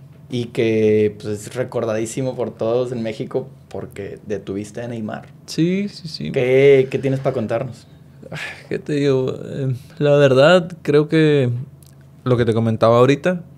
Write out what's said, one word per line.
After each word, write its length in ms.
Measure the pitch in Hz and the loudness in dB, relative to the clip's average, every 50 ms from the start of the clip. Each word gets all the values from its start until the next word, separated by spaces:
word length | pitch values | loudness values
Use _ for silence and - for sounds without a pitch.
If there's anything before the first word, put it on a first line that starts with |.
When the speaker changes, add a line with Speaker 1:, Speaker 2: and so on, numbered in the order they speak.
| - - - - - - | -20 -20 -20 -20 -14 -8
Speaker 1:
Y 160 | - 120 120 | -8 -6 -6
que, 720 | 110 - 127 117 113 110 110 110 107 107 107 107 104 104 - | -6 -4 -2 0 0 2 2 2 4 4 2 2 0 -2 -6
pues, 260 | - 107 107 101 - - | -10 -10 -10 -10 -10 -10
es 60 | - | -8
recordadísimo 800 | 123 123 127 - 120 117 113 107 110 113 110 - 135 135 127 120 | -8 -8 -6 -6 -6 -4 -4 -4 -4 -6 -6 -6 -6 -6 -6 -6
por 160 | 123 120 110 | -6 -8 -8
todos 400 | 110 - 113 113 117 127 127 123 | -6 -6 -4 -2 0 -2 -2 -4
en 100 | 127 117 | -6 -6
México 460 | 113 113 107 - 131 - - 131 127 - - - - - | -6 -8 -8 -8 -10 -8 -8 -8 -8 -10 -14 -20 -20 -16
porque 500 | - 98 98 90 - - 98 85 80 - - | -14 -14 -14 -12 -12 -14 -14 -12 -14 -16 -10
detuviste 580 | 101 104 95 98 - 95 101 104 104 - 120 | -10 -10 -8 -8 -8 -8 -8 -10 -10 -12 -12
a 60 | 120 120 | -10 -10
Neymar. 380 | 117 113 107 104 - - - - - - - | -10 -10 -8 -10 -10 -12 -14 -18 -20 -20 -20
Speaker 2:
Sí, 420 | - - 156 165 175 185 196 202 202 | -8 -4 -2 -2 0 0 -2 -4 -6
sí, 180 | - - - 160 | -10 -14 -16 -14
sí. 220 | - - 147 151 | -12 -10 -10 -6
Speaker 1:
¿Qué, 540 | - 135 123 127 131 131 139 143 139 135 131 131 | -4 -2 0 2 4 6 6 6 6 6 4 2
qué 80 | - 131 | -4 -4
tienes 200 | 131 135 135 135 | -2 -2 -2 -2
para 140 | - 135 127 | -4 -4 -4
contarnos? 520 | 123 110 104 117 117 - - - - - - - - - - - - - - | -4 -4 -4 -4 -4 -6 -8 -12 -16 -20 -20 -20 -20 -20 -20 -20 -20 -18 -16
Speaker 2:
Ay, 80 | - - - - - - - - | -14 -12 -12 -14 -16 -18 -10 -8
¿qué 100 | - - | -8 -8
te 140 | - - 151 | -4 -4 -2
digo? 400 | 143 143 143 135 131 131 127 - - - | 0 0 2 2 0 0 -2 -6 -8 -10
Eh, 300 | - - - 139 135 123 120 - - - - | -10 -8 -6 -4 -4 -6 -6 -10 -14 -6 -2
la 140 | 147 143 143 | 2 4 6
verdad, 560 | 143 143 135 127 131 139 160 180 185 170 175 - - | 6 6 6 6 6 8 8 6 4 4 -2 -8 -8
creo 260 | - 156 147 151 151 151 | -2 0 2 2 2 2
que 420 | 160 160 156 151 147 143 127 123 120 120 131 - - - - - - - - - - - - | 2 2 4 4 2 2 2 0 -2 -4 -8 -12 -16 -20 -20 -20 -20 -20 -20 -20 -20 -8 -2
lo 120 | 127 123 | 0 0
que 80 | 117 117 | 2 2
te 100 | 117 107 | 2 2
comentaba 440 | 113 113 113 110 107 113 113 117 120 | 2 0 0 2 4 4 6 6 6
ahorita, 440 | 123 131 143 139 - 180 185 175 - - - | 6 4 4 2 0 -2 -4 -4 -8 -14 -20